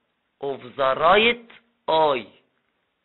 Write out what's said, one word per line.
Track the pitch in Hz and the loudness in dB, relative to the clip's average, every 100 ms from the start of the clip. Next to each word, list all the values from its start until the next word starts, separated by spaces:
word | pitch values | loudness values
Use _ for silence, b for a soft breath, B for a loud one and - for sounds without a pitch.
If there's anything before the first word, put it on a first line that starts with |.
| _ _ _ - | _ _ _ -14
اوف | 139 127 120 | -10 -10 -12
ذا | 110 131 | -4 -2
رايت | 131 160 202 233 240 - - _ _ - | 0 2 4 2 -2 -10 -20 _ _ -2
اي، | 160 156 127 101 _ _ _ _ _ _ _ | 0 0 -2 -6 _ _ _ _ _ _ _